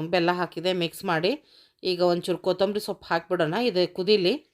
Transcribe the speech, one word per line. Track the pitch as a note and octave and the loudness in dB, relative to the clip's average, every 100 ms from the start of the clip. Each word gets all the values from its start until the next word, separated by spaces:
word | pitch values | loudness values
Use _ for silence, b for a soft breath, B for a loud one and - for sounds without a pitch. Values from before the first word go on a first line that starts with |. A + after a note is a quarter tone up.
| D#3+ | 0
ಬೆಲ್ಲ | F3+ E3+ | 2 2
ಹಾಕಿದೆ, | F3+ E3+ - F3 | 0 -2 -4 -2
ಮಿಕ್ಸ್ | F#3 E3+ - G3 | 0 -2 -4 -2
ಮಾಡಿ | D#3+ F3+ C#4+ b b b b | 0 0 -2 b b b b
ಈಗ | F#3 F3 | -4 0
ಒಂಚೂರು | F3+ F3 F3+ F3 | 2 2 -2 -2
ಕೊತ್ತಂಬರಿ | F#3+ F3+ G3+ G#3 | -2 0 0 -2
ಸೊಪ್ಪು | G#3 F#3 - | -6 -8 -2
ಹಾಕ್ಬಿಡೋಣ. | E3+ - F3+ D#3 | -4 -2 0 0
ಇದು | F#3+ B3 F3+ F3 | 0 0 2 0
ಕುದೀಲಿ, | - F3+ G#3+ F3+ C#4 _ | 0 2 2 2 -2 _